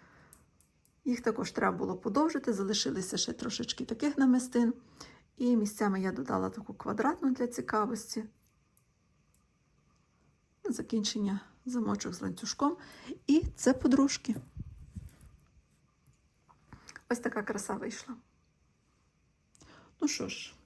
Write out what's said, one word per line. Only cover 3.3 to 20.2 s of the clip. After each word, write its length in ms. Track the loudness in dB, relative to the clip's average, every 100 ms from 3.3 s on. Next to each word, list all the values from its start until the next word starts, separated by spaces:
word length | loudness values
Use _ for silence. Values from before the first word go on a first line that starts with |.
трошечки 520 | -4 -6 -4 -6 -6
таких 340 | -6 -2 0 4
намистин. 560 | 6 6 4 2 2 2 -8 -20 -20 -20 _ -2
І 200 | 4 4
місцями 440 | 2 0 0 2
я 120 | 0
додала 380 | -2 -2 0 0
таку 240 | -4 -12
квадратну 560 | -10 -4 0 2 2 0
для 160 | 0 -2
цікавості. 760 | -4 -2 0 0 -2 -6 -8 -8 _ _ _ _ _ _ _ _ _ _ _ _ _ _ _ _ _ _ _ _ _ _ _
Закінчення 760 | -6 -4 -2 0 0 0 0 -2 -6 -14
замочок 500 | -4 -2 0 0 -2
з 80 | -4
ланцюжком. 540 | -6 -6 -6 0 0 0 -10 -16 -14 -4 4
І 180 | 4 4 2
це 180 | 2
подружки. 600 | 4 4 6 4 2 -4 -6 -6 -14 -14 -14 -16 -14 -16 -20 -20 -20 _ _ _ _ _ _ _ _ _ _ _ _ -20 -20 -20 -10 -4
Ось 100 | -2
така 240 | -2 -4
краса 320 | -4 -4 -4
вийшла. 420 | -6 -6 -8 -12 -14 _ _ _ _ _ _ _ _ _ _ _ _ _ _ -20 -20 -18 -2
Ну 80 | -2
що 200 | 0